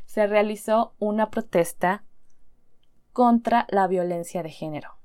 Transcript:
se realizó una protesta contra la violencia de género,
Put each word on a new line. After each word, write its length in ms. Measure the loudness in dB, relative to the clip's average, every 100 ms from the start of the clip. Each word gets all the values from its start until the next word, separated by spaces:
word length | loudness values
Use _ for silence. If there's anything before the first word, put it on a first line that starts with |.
se 220 | -6 0 2
realizó 680 | 2 2 -2 0 0 0 -2
una 320 | -2 0 0
protesta 760 | -2 0 0 0 0 -2 -2 -6 -20 -20 -20 -20 -20 -20 -20 _ _ _
contra 540 | 2 4 4 2 0 2
la 160 | 2 2
violencia 560 | 2 -2 -4 -6 -8
de 80 | -8
género, 460 | -10 -8 -8 -12 -18